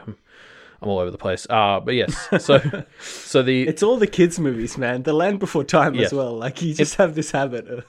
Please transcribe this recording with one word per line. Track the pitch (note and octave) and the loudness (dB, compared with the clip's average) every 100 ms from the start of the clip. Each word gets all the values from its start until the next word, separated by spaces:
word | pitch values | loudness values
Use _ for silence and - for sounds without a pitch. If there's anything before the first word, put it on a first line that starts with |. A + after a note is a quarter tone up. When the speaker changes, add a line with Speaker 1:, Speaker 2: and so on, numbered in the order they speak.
| - | -14
Speaker 1:
I'm, | G2+ _ - - - - _ | -18 _ -20 -20 -20 -20 _
I'm | G#2 | -4
all | G2 | -2
over | F2+ | -2
the | F2 | -4
place. | F#2+ F2+ - | -4 -6 -2
Uh, | A2+ G2+ G2 | 2 4 2
but | F2+ | 0
yes, | B2 G#2 - - | 0 0 -4 -2
Speaker 2:
<laughs> | F#3 | -2
Speaker 1:
so, | - F#3 D3 G2+ - _ | 6 4 4 -6 -12 _
so | - - - C#3 | -18 -16 0 2
the | B2+ C3 C3 | 2 2 0
Speaker 2:
It's | D#3 | 0
all | G3+ B3 | 2 2
the | G3+ | 2
kids' | - F3 F3 | 4 2 2
movies, | D3+ A#2 A#2+ - | -4 -2 -6 -4
man. | B2 B2+ | -4 -2
The | C3+ | 0
Land | D3+ F#3+ G3 | 2 2 0
Before | G3 E3 | -2 -2
Time | C3+ E3+ C#3+ B2 | 2 4 4 2
as | |
Speaker 1:
Yes. | G2+ | 0
Speaker 2:
well. | C#3 B2+ A#2 | 0 -4 -4
Like, | A#2+ B2+ | -8 -6
you | E3+ | -6
just | D3+ D3 | 0 0
Speaker 1:
It | - | 4
Speaker 2:
have | F#3 | 2
this | D#3 D3+ | 2 -4
habit | C#3+ C#3 A#2+ G#2+ | -2 -2 -4 -8
of | B2 | -12